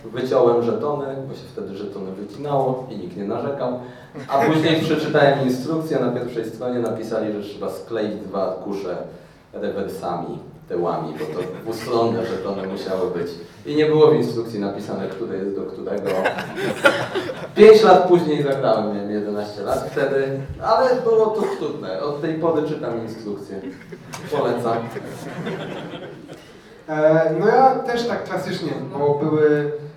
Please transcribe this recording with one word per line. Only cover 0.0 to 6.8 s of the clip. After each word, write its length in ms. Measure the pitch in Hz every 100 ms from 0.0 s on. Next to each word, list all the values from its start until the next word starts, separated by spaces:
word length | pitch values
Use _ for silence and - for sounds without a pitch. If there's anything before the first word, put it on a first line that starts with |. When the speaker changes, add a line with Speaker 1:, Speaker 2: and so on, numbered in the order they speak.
Speaker 1:
wyciąłem 580 | 113 117 127 131 120 120
żetony, 420 | 117 107 147 143 135 135 135
bo 60 |
się 60 | - -
wtedy 240 | - - 101
żetony 360 | 101 - 95
wycinało 720 | 98 101 - 147 139 127 127 127
i 60 | 104
nikt 180 | 90 -
nie 80 |
narzekał. 560 | 101 117 139 139 127 123 - - - 147 139
A 100 | 165
później 420 | 160 156 165 156
przeczytałem 680 | 156 151 - 151 143 139 127
instrukcję, 500 | 123 151 160 156 139
na 120 | 123
pierwszej 320 | 120 123 113 110
stronie 280 | - 123
napisali, 540 | 123